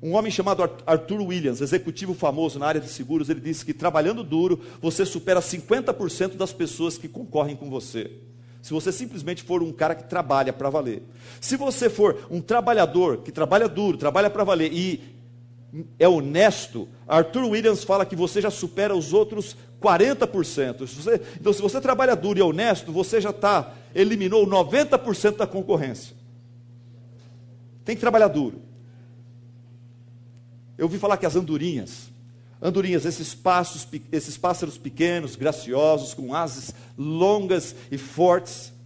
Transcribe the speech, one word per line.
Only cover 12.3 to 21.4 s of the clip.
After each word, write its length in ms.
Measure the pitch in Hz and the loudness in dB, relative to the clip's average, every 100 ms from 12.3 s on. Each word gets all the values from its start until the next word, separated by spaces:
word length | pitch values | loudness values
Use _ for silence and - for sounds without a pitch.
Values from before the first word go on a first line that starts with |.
um 100 | 170 | -8
trabalhador, 760 | - 233 240 226 165 165 180 120 | 0 0 2 4 4 4 2 0
que 140 | - | -4
trabalha 360 | 156 156 196 220 | -4 2 4 2
duro, 300 | 156 202 160 | 0 0 0
trabalha 320 | 147 143 208 | 0 2 2
pra 140 | 202 | 2
valer 280 | 196 180 160 | 0 2 2
e 300 | 170 185 170 - - - - - - - 151 165 - | 0 -2 -4 -8 -20 -20 -20 -20 -20 -18 -16 -16 4
é 100 | 170 | 6
honesto, 800 | 170 139 151 214 - - 120 - - - | 6 2 4 4 4 -8 -12 -12 -14 2
Arthur 380 | 151 165 240 | 4 4 0
Williams 400 | 247 214 220 208 | 0 2 2 2
fala 220 | - 196 185 | 2 0 0
que 100 | 180 | -2
você 240 | 175 - | -2 0
já 100 | 208 | -2
supera 460 | - 180 - 202 196 | -4 -8 -2 0 0
os 160 | 147 | 2
outros 420 | 185 214 208 196 - - - | 2 2 -2 -10 -12 -20 -2
quarenta 480 | 208 175 226 277 - | 4 6 4 4 0
por 200 | 196 156 | 0 -4
cento. 400 | - 131 120 131 | -2 -4 -4 -12
Se 100 | 135 | -8
você, 240 | 160 226 - | 0 0 -2
então, 140 | 175 | -6